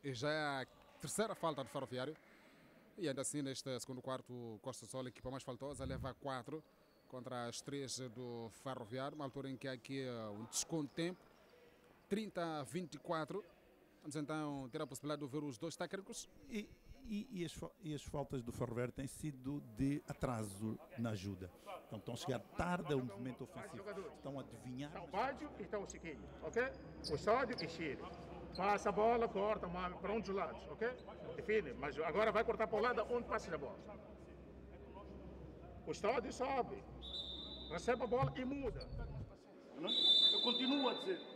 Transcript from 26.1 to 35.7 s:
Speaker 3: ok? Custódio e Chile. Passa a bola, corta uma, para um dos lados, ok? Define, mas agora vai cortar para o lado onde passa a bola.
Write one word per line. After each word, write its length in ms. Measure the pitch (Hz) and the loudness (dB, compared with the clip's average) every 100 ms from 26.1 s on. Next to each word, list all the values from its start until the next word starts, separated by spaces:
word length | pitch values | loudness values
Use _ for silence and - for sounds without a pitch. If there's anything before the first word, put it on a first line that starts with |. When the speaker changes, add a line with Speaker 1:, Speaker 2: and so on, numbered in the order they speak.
| 127 92 - | -8 -10 -6
Speaker 3:
ok? 220 | 160 220 262 - - - - | 0 2 2 0 -10 -8 0
Custódio 480 | 147 - 240 254 - | 2 6 6 6 0
e 60 | 156 | -2
Chile. 320 | - 165 120 - - - - - - | -2 -2 -2 -6 -8 -10 -10 -8 2
Passa 320 | 190 202 208 | 6 6 6
a 20 | |
bola, 360 | 196 220 240 226 | 8 8 8 6
corta 400 | 202 202 214 175 | 4 4 2 0
uma, 220 | 175 180 | 0 -2
para 220 | 180 180 | -2 0
um 60 | 220 | 0
dos 100 | 190 | 2
lados, 380 | 196 170 - - | 2 2 -2 -8
ok? 180 | 147 226 254 - - - - | -2 0 -2 -8 -10 -6 -4
Define, 380 | - 214 151 | 4 4 4
mas 240 | 117 143 135 | -2 -2 2
agora 320 | 160 170 220 | 2 6 6
vai 120 | 208 | 6
cortar 240 | 226 214 220 | 4 4 4
para 120 | 214 | 4
o 20 | |
lado 240 | 240 240 208 | 4 4 4
onde 160 | 240 226 | 2 2
passa 260 | 233 202 | -2 0
a 40 | 156 | -4
bola. 200 | 135 - - 208 - - - - - - - - - 190 208 196 - - - - - | -4 -8 -10 -12 -12 -14 -14 -14 -14 -14 -14 -14 -12 -12 -12 -12 -10 -10 -12 -12 -12